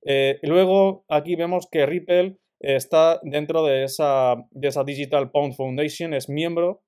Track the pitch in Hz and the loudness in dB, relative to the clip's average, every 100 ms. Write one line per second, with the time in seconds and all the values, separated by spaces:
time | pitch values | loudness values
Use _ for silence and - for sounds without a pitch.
0 | - 139 135 143 151 170 190 190 196 190 | 0 0 2 0 0 2 4 4 4 0
1 | _ 151 147 170 170 180 180 160 139 175 | _ -2 -2 -4 -2 -4 -2 0 0 0
2 | - 180 185 190 _ _ - 135 - 160 | 0 2 2 -4 _ _ -2 -2 2 4
3 | 160 165 151 147 147 160 156 135 135 131 | 4 2 -2 -6 -2 0 2 0 -2 -2
4 | 151 135 127 120 - 139 139 135 139 139 | 0 2 2 0 -4 -6 -4 -2 -4 -6
5 | 143 147 135 147 143 127 131 127 151 - | -2 -2 0 -2 -2 -4 -6 -4 -4 -4
6 | 170 143 127 143 165 170 175 196 | -6 -6 -6 -6 -4 -2 -2 -4